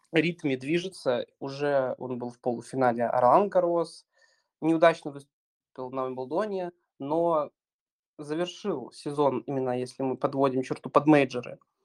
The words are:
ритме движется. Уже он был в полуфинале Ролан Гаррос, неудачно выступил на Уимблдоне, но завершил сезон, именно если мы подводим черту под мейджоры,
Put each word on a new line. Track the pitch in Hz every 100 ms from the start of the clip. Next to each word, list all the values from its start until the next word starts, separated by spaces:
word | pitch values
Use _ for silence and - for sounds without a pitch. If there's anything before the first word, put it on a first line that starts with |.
| _
ритме | 165 160 170 151 131
движется. | 131 170 185 - 143 123 - -
Уже | 139 139 143 139 127 -
он | 127 123
был | 123
в | -
полуфинале | 127 120 120 135 123 117 117
Ролан | 127 123 156 202
Гаррос, | 185 175 170 160 - _ _ _ _ _ -
неудачно | 156 165 165 165 151
выступил | 143 139 _ _ _ _ - 131
на | 135
Уимблдоне, | 131 127 131 156 214 196 175 - _ -
но | 139 160 170 160 139 _ _ _ _ _ _ -
завершил | 147 156 175 - 208 151 117
сезон, | - 151 143 143 127 -
именно | 139 131 123
если | 123 -
мы | 135 127
подводим | 139 135 139 131
черту | 131 143 -
под | 143 147
мейджоры, | 151 135 123 - - _ _